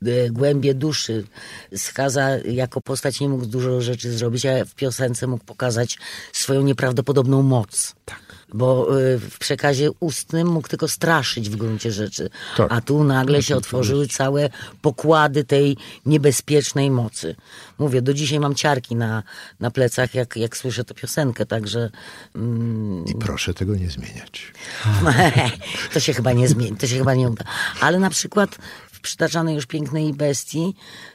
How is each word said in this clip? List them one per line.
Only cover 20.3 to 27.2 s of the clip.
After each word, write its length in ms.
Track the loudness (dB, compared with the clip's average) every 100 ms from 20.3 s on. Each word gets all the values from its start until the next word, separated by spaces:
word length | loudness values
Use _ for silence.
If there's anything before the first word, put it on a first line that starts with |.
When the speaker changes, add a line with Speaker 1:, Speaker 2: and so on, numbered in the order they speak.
| -4
Speaker 1:
jak 200 | -4 -4
słyszę 280 | -6 -6
tę 100 | -8
piosenkę, 520 | -10 -6 -2 -2 -2 -2
także... 440 | -4 -2 -4 -4 -6 -18 -20 -14 -6
Mm. 680 | -4 -2 -2 -2 -4 -4 -4
Speaker 3:
I 80 |
proszę 400 | -4 -4 -4 -4
tego 200 | -4 -2 -2
nie 140 | -2
zmieniać. 640 | -6 -12 -14 -16 -16 -18 -18 -14 -4 0 2
Speaker 1:
<laughs> 880 | 4 6 6 4 0 -2 -8 -10 -4
To 80 | -2
się 120 | 0
chyba 200 | 0 2
nie 160 | 4 4
zmieni-, 280 | 4 0 -2
to 100 | -2
się 100 | 0
chyba 160 | 2
nie 140 | 2